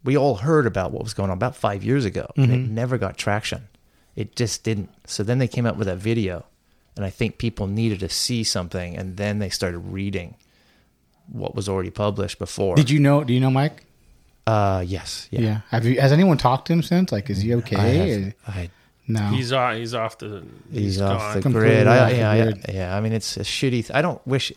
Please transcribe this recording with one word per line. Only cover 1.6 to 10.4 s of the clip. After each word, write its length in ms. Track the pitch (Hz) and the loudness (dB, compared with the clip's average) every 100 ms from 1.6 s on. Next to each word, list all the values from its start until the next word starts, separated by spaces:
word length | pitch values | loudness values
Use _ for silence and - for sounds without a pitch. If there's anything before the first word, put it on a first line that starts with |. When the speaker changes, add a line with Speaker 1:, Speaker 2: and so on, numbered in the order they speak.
| 107 101 | -2 -2
Speaker 1:
years 200 | 104 139 113 | 0 0 0
ago, 240 | - - - | -4 -6 2
and 140 | 127 | 2
it 40 | 123 | 2
Speaker 2:
Mm-hmm. 180 | 127 | 0
Speaker 1:
never 220 | 110 123 127 | -4 -2 -2
got 180 | 98 - | -4 -4
traction. 500 | - 104 - - - _ _ _ _ | -2 -2 -4 -10 -12 _ _ _ _
It 220 | - 101 - | -10 -10 -4
just 280 | 117 - | -4 -2
didn't. 240 | - 107 92 _ - | -4 -4 -6 _ -14
So 160 | - | -6
then 160 | 104 127 | -2 0
they 100 | 123 | 0
came 180 | - 117 | 0 -2
out 100 | 101 | -2
with 100 | 98 | -4
that 120 | 90 | -2
video, 480 | 107 117 95 85 - _ _ _ _ - | -2 0 -2 -4 -12 _ _ _ _ -8
and 80 | |
I 60 | 98 | -8
think 260 | - 113 - | -4 -6 -2
people 300 | 117 - 98 | -6 -4 -4
needed 340 | 104 113 98 | 0 0 -2
to 80 | 92 | -4
see 340 | - - 120 | -4 -2 -2
something, 540 | 110 101 87 92 87 87 | -2 -4 -4 -6 -8 -8
and 220 | 95 92 | -10 -4
then 200 | 104 104 | -2 -2
they 120 | 98 | -4
started 280 | - 92 87 | -4 -4 -4
reading 560 | 92 95 98 95 87 - | -8 -6 -4 -4 -8 -16